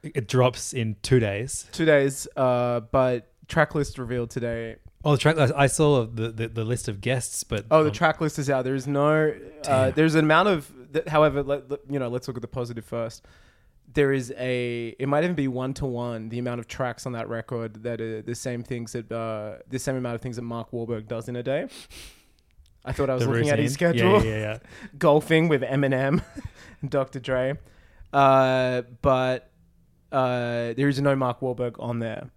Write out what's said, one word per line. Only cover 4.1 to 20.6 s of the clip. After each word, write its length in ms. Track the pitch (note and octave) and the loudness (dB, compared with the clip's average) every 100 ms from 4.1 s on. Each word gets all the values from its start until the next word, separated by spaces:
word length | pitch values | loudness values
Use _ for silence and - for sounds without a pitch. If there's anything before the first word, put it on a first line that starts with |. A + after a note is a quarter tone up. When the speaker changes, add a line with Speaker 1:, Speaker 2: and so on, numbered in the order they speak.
| B2 A#2 | -4 -4
Speaker 2:
today. 460 | - A#2 A#2 A2+ A2 - _ | -6 -6 -6 -8 -12 -20 _
Speaker 1:
Oh, 80 | D3+ | 2
the 80 | C#3+ | 4
track 160 | D3 D#3+ | 4 4
list. 180 | C3 C#3 | 2 4
I 120 | C#3 | 2
saw 380 | - D3+ C#3 A2+ | 4 4 4 2
the, 260 | A#2 A2+ | -4 -6
the, 160 | A2+ A2+ | -4 -6
the 160 | A2+ | -4
list 240 | A2 A#2+ - | -4 -4 -4
of 140 | G2+ | -6
guests, 420 | A2+ C3 - - | -2 -2 -4 -10
but, 220 | - G#2+ G#2+ | -6 -6 2
Speaker 2:
Oh, 140 | D#3 | 4
the 60 | D3+ | 4
Speaker 1:
um, 40 | |
Speaker 2:
track 260 | G2+ E3 D#3 | 2 0 0
list 200 | D#3 D3+ | -4 -2
is 100 | C#3 | 0
out. 140 | C3+ | 0
There 100 | B2+ | 0
is 140 | C3+ C3+ | -4 -2
no, 420 | C#3 D3 D#3 D#3 | 0 2 4 2
uh, 320 | G2 - - | -2 -12 -12
Speaker 1:
Damn. 300 | - C3+ C3 | 0 2 2
Speaker 2:
there's 220 | C3 D#3+ D#3 | 4 4 4
an 100 | D#3 | 6
amount 240 | D#3+ G3+ | 6 4
of, 220 | E3+ - C3 B2 | 0 -4 -20 -6
th-, 160 | D3 E3 | -6 0
however, 360 | D3+ D3+ C#3 | 4 4 4
let, 260 | C3+ C#3+ B2+ | -2 -4 -4
let, 120 | C#3+ C3 | -10 -6
you 120 | C#3 | -4
know, 80 | B2 | -2
let's 200 | B2 B2 | -4 -6
look 80 | A#2+ | -10
at 60 | |
the 60 | A2+ | -8
positive 360 | B2+ A#2+ A#2 | -8 -8 -8
first. 400 | - A#2 A2+ - - _ _ _ _ _ _ | -8 -8 -8 -10 -20 _ _ _ _ _ _
There 180 | - C#3 | 2 4
is 220 | C#3 B2 B2+ | 2 -2 -6
a, 600 | B2+ B2+ A#2+ A#2+ A#2 - | -2 -2 -2 -4 -8 -6
it 100 | C3+ | 0
might 160 | C#3+ | 2
even 120 | F3 E3 | 2 0
be 120 | C3+ | -2
one 280 | B2 C3 C3 | -2 -4 -4
to 100 | C#3 | -4
one, 440 | A#2+ A#2+ A2+ A2 | -4 -6 -6 -8
the 100 | A#2+ | -6
amount 220 | B2 A#2+ | -6 -6
of 60 | A2+ | -10
tracks 380 | - B2+ A#2 C3 | -6 -6 -4 -8
on 60 | |
that 180 | A#2 A2+ | -8 -6
record 540 | A#2 - A#2+ A2+ A2 | -8 -6 -8 -8 -8
that 180 | A2+ A2+ | -8 -6
are 220 | A2+ A2 | -6 -8
the 100 | A2 | -8
same 300 | A#2 C3 A#2+ | -8 -6 -8
things 300 | A#2 B2 A2+ | -6 -8 -6
that, 180 | A#2+ G#2+ | -10 -8
uh, 460 | A#2 A2+ A2 G#2+ G2 - | -6 -6 -6 -8 -12 -8
the 80 | B2+ | -6
same 200 | - C3 | -4 -4
amount 180 | B2 A#2 | -4 -6
of 60 | |
things 160 | C3 A#2 | -8 -8
that 40 | |
Mark 300 | A#2 A#2 | -8 -8